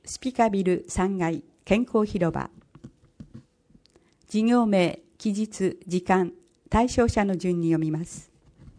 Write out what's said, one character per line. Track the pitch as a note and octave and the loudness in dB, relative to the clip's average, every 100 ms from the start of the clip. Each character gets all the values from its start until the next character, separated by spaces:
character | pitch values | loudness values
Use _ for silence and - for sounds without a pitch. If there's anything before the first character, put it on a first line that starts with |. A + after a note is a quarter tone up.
ス | - - | -18 -10
ピ | C4 | -6
カ | B3 A3+ | 0 0
ビ | G3 | 0
ル | F#3 F3 - | 0 -2 -4
三 | - F#3+ F#3+ | -4 -2 -2
階 | E3 E3 - _ - | -2 -4 -10 _ -2
健 | G3+ | 0
康 | A#3+ A3+ G#3+ | 0 0 0
広 | G3 E3+ | 0 -2
場。 | D#3 - - - - - _ _ - - - - _ _ _ _ _ _ _ - | -2 -8 -14 -20 -20 -20 _ _ -20 -20 -20 -20 _ _ _ _ _ _ _ -6
事 | G#3+ | 0
業 | A3+ A#3+ | 2 4
名、 | A3+ G3 F3 - - - | 4 4 2 0 -16 -8
期 | A3 | -4
日、 | G3+ G#3+ - F#3 - F3+ | -2 -4 -2 -2 -2 -4
時 | F3+ | -2
間、 | F#3 F#3 F3 - _ _ - | 2 2 2 -6 _ _ -2
対 | G#3+ B3 | 0 2
象 | - A#3 | 2 2
者 | A3+ G3+ | 2 0
の | F3+ | 0
順 | F3+ F3 | -2 0
に | E3 | 2
読 | D#3+ | 0
み | D#3 | 0
ま | D#3 | -4
す。 | E3+ - - _ _ _ - | -6 -14 -20 _ _ _ -20